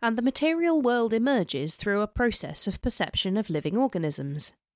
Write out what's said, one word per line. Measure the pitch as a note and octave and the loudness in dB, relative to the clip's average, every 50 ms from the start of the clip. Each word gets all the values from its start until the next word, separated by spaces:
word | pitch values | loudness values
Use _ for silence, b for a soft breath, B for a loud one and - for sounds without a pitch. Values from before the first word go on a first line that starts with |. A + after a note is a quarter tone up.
| - | -2
and | A#3 A3+ A#3 | 0 0 2
the | A#3+ | 0
material | C4+ C4 - D4 D#4+ E4 E4 E4+ E4+ E4 D#4 B3+ | 0 0 2 2 2 2 2 2 2 4 4 4
world | A#3+ A#3+ A#3+ A#3 A3 A3 | 2 2 2 2 2 2
emerges | A3+ A#3+ C#4 C#4 A3+ E3+ - - C3+ C#3+ D#3+ - | 2 2 2 2 2 0 0 -2 -4 -2 -2 -4
through | - - G#3 G3+ G3+ G#3 | -2 -2 0 0 0 0
a | G#3 | -2
process | - - A#3+ A#3 G#3 - - C#3+ D#3 - - | -2 0 0 0 0 0 -4 -4 -4 -4 -4
of | G3+ F3+ - - | -4 -4 -4 -2
perception | B3 - - F#3 - - - - F#3+ F#3+ A3 | 0 0 0 0 -2 -2 -2 -2 0 0 0
of | G#3+ - | 0 -2
living | D#3+ D3+ - D#3 F3+ A#3 | -2 -2 -2 -2 0 0
organisms. | C4+ B3+ - F3 E3 D3+ C#3+ - C#3 C#3 C#3+ D3+ - - - _ _ _ _ | 0 0 0 -2 -2 -2 -2 -4 -6 -6 -6 -6 -6 -8 -8 _ _ _ _